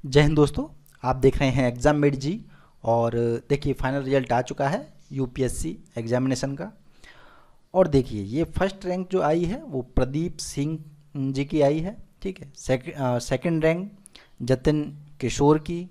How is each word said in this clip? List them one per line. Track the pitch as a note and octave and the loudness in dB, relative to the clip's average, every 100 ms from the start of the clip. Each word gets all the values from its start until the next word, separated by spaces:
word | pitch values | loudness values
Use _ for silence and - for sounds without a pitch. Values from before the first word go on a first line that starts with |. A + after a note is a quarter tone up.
| C#3+ | 4
जय | C#3+ | 6
हिंद | D3+ D3+ | 6 6
दोस्तों, | C#3+ - D4 - - - | 4 2 -8 -12 -20 -6
आप | B2 C3 | -2 4
देख | C3+ - | 4 4
रहे | C#3 | 0
हैं | B2+ B2+ | 2 0
एग्जाम | A#2+ C#3+ D3+ | 2 2 4
मेट | C#3+ C#3 | 2 0
जी। | C3+ G#3+ - - - _ | -4 -6 -10 -20 -20 _
और | - A#2 A#2 A#2 A#2 A#2 - | -2 0 0 0 0 -2 -2
देखिए, | C#3+ D3 | -2 0
फाइनल | B2+ C3 C#3 | -2 -2 -2
रिजल्ट | C3+ C#3 B2+ | 0 0 2
आ | A#2+ | -2
चुका | B2+ - C#3 | -2 -2 -2
है | G3+ C#4+ - - | -2 -8 -20 -12
यूपीएससी | C#3 B2+ - B2+ - D#3+ - - - | -6 -6 -2 -4 -2 -6 -8 -12 -10
एग्जामिनेशन | A2+ B2 C3 B2+ C#3 C#3 | -2 0 0 -2 -4 -6
का। | F#3 - - - - - - - _ _ _ | -12 -14 -20 -20 -20 -20 -20 -20 _ _ _
और | F3+ F#3 | 2 4
देखिए, | C#3 B2 G#2+ | 4 2 -6
ये | G2 C3 | -4 -4
फर्स्ट | D#3+ - F#3+ G3 F3+ | -2 -2 -2 -4 -6
रैंक | F3+ F3+ | -6 -2
जो | F#3 | 0
आई | D3+ E3 E3+ | 2 2 0
है | B3 | -4
वो | D#4 C3+ | -6 -8
प्रदीप | B2 - C3 C#3+ E3+ - | -2 0 0 -2 -4 -6
सिंह | - - D3 D#3+ - - _ D3 | -10 -6 -4 -6 -10 -20 _ -6
जी | C3+ C3+ C#3+ | -4 -4 -2
की | D#3 | 2
आई | C#3 D#3 | 2 2
है, | F3 A#3 - _ | -4 -8 -18 _
ठीक | G3 F#3 | -10 -10
है। | C#3 - | -16 -14
सेक-, | - C3 B2+ | -2 -2 -2
अ, | D3 B2+ B2 | -4 -2 -2
सेकंड | - B2+ F3 E3 D#3+ | -2 -2 0 2 2
रैंक | E3+ G3+ - - - _ _ | 0 -4 -14 -20 -20 _ _
जतिन | B2 C3 - D3+ D3 - - - | -2 2 2 0 -2 -10 -20 -6
किशोर | A#2+ - D3 D#3 | -6 2 4 4
की | D3+ E3+ F3+ | 2 -8 -10